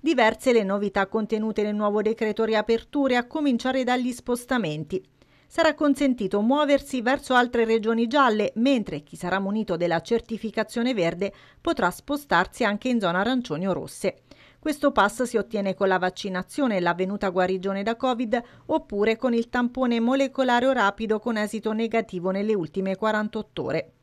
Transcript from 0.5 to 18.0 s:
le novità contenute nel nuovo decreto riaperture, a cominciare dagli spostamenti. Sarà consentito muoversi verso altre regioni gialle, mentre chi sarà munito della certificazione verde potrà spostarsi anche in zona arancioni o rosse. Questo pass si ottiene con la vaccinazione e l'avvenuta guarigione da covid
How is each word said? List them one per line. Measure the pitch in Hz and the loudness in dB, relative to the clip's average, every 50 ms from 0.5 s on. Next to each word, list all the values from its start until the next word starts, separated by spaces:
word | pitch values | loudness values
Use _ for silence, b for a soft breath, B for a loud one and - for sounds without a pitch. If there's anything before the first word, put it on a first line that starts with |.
le | 240 226 208 | 4 4 4
novità | 190 196 202 202 202 - 202 196 | 2 0 0 0 0 0 0 -2
contenute | 190 - 220 214 208 226 214 214 220 214 - | 0 0 -4 -2 -2 -2 -2 -2 -2 -2 -2
nel | 208 208 208 | -2 -2 0
nuovo | 208 214 208 208 214 | 0 0 0 2 2
decreto | 214 214 226 - 226 214 208 220 226 | 0 0 0 0 -2 -4 0 0 0
riaperture, | 220 220 214 214 - 226 226 - _ - 294 277 262 247 | 2 2 0 2 2 0 0 0 _ -2 0 2 2 2
a | 240 240 | 0 0
cominciare | 247 - 320 302 285 247 233 - 262 262 262 254 | -2 -4 -2 0 2 0 0 0 0 -2 0 0
dagli | 240 247 254 247 247 | 0 0 0 0 -4
spostamenti. | 247 - - - 240 240 247 - 262 247 208 156 151 151 156 - - 185 - _ b b b b b b b | -6 -6 -4 -4 -4 -4 -2 -2 -2 -2 -2 -2 -4 -6 -6 -6 -6 -8 -8 _ b b b b b b b
Sarà | b - - 330 320 294 | b 0 2 2 2 4
consentito | - 311 294 277 - 294 269 247 254 208 185 202 202 | 2 2 2 2 2 2 0 2 0 -2 -2 0 0
muoversi | 208 233 269 294 302 277 285 269 277 - - 254 | 2 2 2 2 4 2 2 0 0 -4 -8 -4
verso | 220 240 269 285 - - 262 | 0 0 -2 -2 -2 2 2
altre | 247 254 247 247 233 226 | 2 2 2 2 0 2
regioni | 220 226 226 208 220 226 226 233 226 | 2 2 0 2 0 0 0 0 0
gialle, | 233 294 269 247 214 214 208 - - | 2 2 4 4 2 0 -2 -2 -2
mentre | 220 233 269 277 240 196 - 165 147 - | 0 2 2 2 2 0 -4 -8 -10 -12
chi | _ - | _ -14
sarà | - - 175 180 196 | -8 -4 -2 -2 -2
munito | 196 196 202 220 214 - 180 | -2 -2 -2 -4 -2 -2 -2
della | 165 170 175 170 165 | -2 0 0 0 0
certificazione | 165 - 233 226 226 - 226 202 - 220 - 226 220 220 - 240 233 247 | 0 0 -2 -2 -2 -4 -10 -8 -8 -6 -4 -4 -4 -4 -2 -2 -2 0
verde | 262 208 170 165 170 175 196 196 B B B B B B | 0 2 0 0 0 -2 -4 -6 B B B B B B
potrà | _ 339 330 - - 180 | _ -2 0 2 0 0
spostarsi | - - _ - 285 285 - _ 190 170 185 - - - 247 | 0 -4 _ -6 -6 -6 -2 _ 2 2 2 0 -2 -2 0
anche | 208 208 208 - 254 | 0 0 -2 -2 0
in | 247 233 | 0 0
zona | 196 175 170 180 | 0 0 0 0
arancioni | 202 233 262 254 240 - 156 147 180 196 | 0 0 0 -2 -2 -4 -4 -2 0 -2
o | |
rosse. | 180 151 143 143 - - - 190 - B B B B B B B B B | -2 -2 -4 -10 -12 -4 -4 -4 -4 B B B B B B B B B
Questo | - 311 294 - - 285 | -4 -4 -4 2 0 2
pass | 285 - 196 208 - - | 4 4 2 2 2 -2
si | 254 233 - | -4 -2 -2
ottiene | 214 202 - - 208 202 196 185 | -2 -4 -2 -4 -4 -2 -2 -2
con | - 202 | 0 2
la | 190 185 180 | 2 2 2
vaccinazione | 175 180 185 - - 202 185 180 190 - - - 285 247 208 185 | 0 -2 -4 -4 -8 -6 -6 -6 -6 -6 -4 -2 0 0 0 0
e | |
l'avvenuta | 175 175 170 175 185 185 202 202 214 190 | 0 0 0 0 -2 -2 -2 -2 -2 -2
guarigione | 175 185 180 180 190 190 180 196 196 196 202 | 2 2 2 2 0 -2 -2 -4 -4 -2 -2
da | 208 233 | -4 -4
covid | 233 | -2